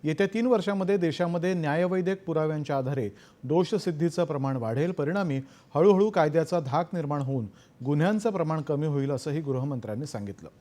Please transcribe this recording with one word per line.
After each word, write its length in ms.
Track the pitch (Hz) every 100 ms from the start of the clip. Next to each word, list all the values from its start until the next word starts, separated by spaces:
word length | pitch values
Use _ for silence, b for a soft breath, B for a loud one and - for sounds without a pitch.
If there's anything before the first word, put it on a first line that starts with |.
येत्या 240 | 151 156 196
तीन 180 | 214 247
वर्षांमध्ये 520 | 226 190 196 185 202
देशामध्ये 560 | 170 147 175 175 180
न्यायवैद्यक 720 | 180 156 156 180 185 180 190 -
पुराव्यांच्या 520 | 160 156 151 147 139
आधारे 320 | 131 139 107 B B B
दोषसिद्धीचं 800 | 127 160 175 208 185 151 170 170
प्रमाण 340 | 165 143 135 131
वाढेल. 340 | 113 117 170
परिणामी 500 | 180 143 196 180 135 135 B B 143
हळूहळू 340 | 190 190 214
कायद्याचा 500 | 196 151 156 156 175
धाक 340 | 131 143 175
निर्माण 280 | 180 147 147
होऊन 260 | 135 135 104 B B _ 123
गुन्ह्यांचं 440 | 147 175 214 226
प्रमाण 320 | 190 156 160
कमी 260 | 147 143 156
होईल, 240 | 143 139
असंही 300 | 131 156 147
गृहमंत्र्यांनी 640 | 147 127 139 131 107 107 151
सांगितलं. 440 | 110 101 98 82 _